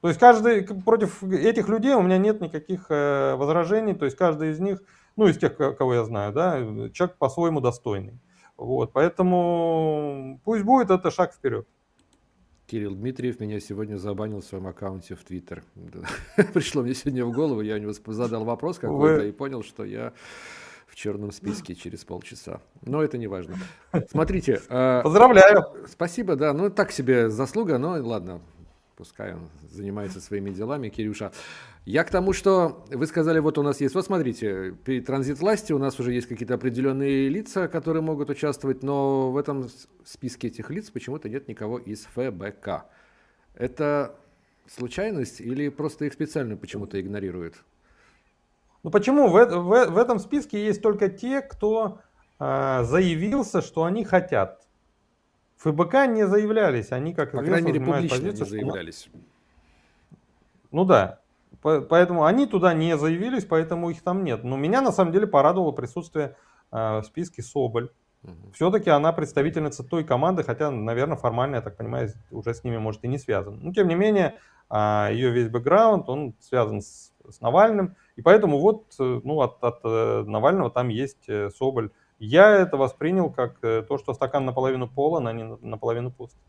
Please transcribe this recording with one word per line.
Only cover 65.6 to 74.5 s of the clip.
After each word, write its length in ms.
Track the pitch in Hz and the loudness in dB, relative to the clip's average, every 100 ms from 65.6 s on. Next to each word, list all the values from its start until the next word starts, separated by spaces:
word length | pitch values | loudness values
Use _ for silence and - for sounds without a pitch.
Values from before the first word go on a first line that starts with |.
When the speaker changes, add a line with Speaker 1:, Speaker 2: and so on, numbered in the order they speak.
| 170 | 0
Speaker 1:
присутствие, 640 | - 127 - 160 156 143 - _ _ _ | -4 -8 -10 -8 -6 -6 -10 _ _ _
а, 300 | - 110 107 | -4 -2 -4
в 40 | 107 | -6
списке 360 | - 170 - | -10 -10 -10
Соболь. 480 | 123 147 123 113 123 _ _ _ | -8 -4 -2 -2 -6 _ _ _
Speaker 2:
Мгм. 280 | - 85 - | -20 -20 -20
Speaker 1:
Все-таки 360 | - 170 208 - | -2 0 2 4
она 220 | 147 156 | 4 4
представительница 720 | 165 151 - 143 160 151 - | 0 -2 -2 0 -2 -6 -6
той 200 | 123 170 160 | -6 -4 0
команды, 380 | 123 160 185 | 2 2 0
хотя, 280 | - 117 151 | -2 -2 -2
наверно, 460 | 123 107 117 143 - | -2 -4 -2 -2 0
формально, 380 | 123 117 135 131 | -2 0 -2 -2
я 60 | |
так 140 | 107 95 | -8 -10
понимаю, 300 | 110 127 113 | -8 -6 -6
с-, 60 | - - | -8 -14
уже 220 | 113 113 | -10 -8
с 100 | 117 | -8
ними, 140 | 123 117 | -6 -6
может, 260 | 110 107 | -6 -6
и 40 | 120 | -6
не 80 | 127 | -6
связана. 400 | - 101 101 110 | -2 -4 -4 -12
Но, 120 | - | -6
тем 140 | 185 185 | 0 2
не 60 | 170 | 2
менее, 400 | 208 208 170 - _ | 2 2 2 -2 _